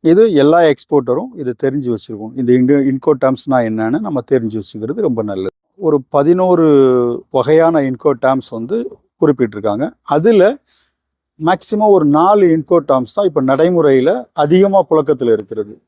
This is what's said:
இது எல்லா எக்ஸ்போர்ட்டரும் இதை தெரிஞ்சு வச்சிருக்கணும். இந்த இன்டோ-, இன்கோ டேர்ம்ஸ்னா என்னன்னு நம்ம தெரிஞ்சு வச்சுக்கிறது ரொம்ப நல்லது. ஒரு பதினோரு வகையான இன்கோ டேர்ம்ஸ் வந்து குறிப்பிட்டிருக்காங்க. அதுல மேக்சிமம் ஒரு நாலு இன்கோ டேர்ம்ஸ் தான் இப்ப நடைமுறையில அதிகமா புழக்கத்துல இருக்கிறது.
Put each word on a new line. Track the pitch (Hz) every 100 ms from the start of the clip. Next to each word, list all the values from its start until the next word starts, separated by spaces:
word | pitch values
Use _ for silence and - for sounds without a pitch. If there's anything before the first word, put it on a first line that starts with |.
| 165
இது | 175 226 160
எல்லா | 143 165 165
எக்ஸ்போர்ட்டரும் | 139 - 147 127 127 247 220
இதை | 127 117
தெரிஞ்சு | 135 139 127
வச்சிருக்கணும். | 110 - 107 110 131
இந்த | 120 123
இன்டோ-, | 127 143 135
இன்கோ | 135 - 139
டேர்ம்ஸ்னா | 131 131 - 131 113
என்னன்னு | 110 110 131 214
நம்ம | 143 120
தெரிஞ்சு | 131 113 107
வச்சுக்கிறது | 98 110 113 185 208
ரொம்ப | -
நல்லது. | 107 95 95 _ _ _
ஒரு | 180 147 131 147
பதினோரு | 143 175 185 180 160 143 131 127 120 120 -
வகையான | 135 123 156 165 165 135
இன்கோ | 127 151 127
டேர்ம்ஸ் | 131 135 - 113
வந்து | 117 214 247 - _ _
குறிப்பிட்டிருக்காங்க. | 151 135 120 104 107 104 147 _
அதுல | - 147 180 214 190 285 _ _ _ _ _ _ _ _
மேக்சிமம் | 156 185 - 214 214 196
ஒரு |
நாலு | 151 151 180 208 185 160
இன்கோ | 147 175 143
டேர்ம்ஸ் | 135 120 -
தான் | 196
இப்ப | 156
நடைமுறையில | 131 135 165 175 151 135 131 233 123
அதிகமா | - 151 180 196 196 175
புழக்கத்துல | 156 147 139 120
இருக்கிறது. | 110 101 110 104 107